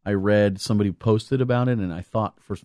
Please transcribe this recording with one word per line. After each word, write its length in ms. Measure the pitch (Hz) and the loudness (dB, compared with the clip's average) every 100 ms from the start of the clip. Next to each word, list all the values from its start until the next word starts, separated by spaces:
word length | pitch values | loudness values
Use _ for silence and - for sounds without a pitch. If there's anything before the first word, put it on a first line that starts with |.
| 98 | -2
I 60 | |
read 460 | 101 98 104 104 95 | 0 2 4 2 0
somebody 300 | - 104 101 | -2 0 0
posted 500 | 90 113 110 - 131 | 0 0 0 0 -2
about 260 | 127 123 127 | 0 0 0
it, 80 | 117 | -2
and 140 | 92 | -4
I 80 | 82 | -8
thought, 400 | - 113 104 _ | -6 -4 -4 _
for, 140 | - 95 | -12 -12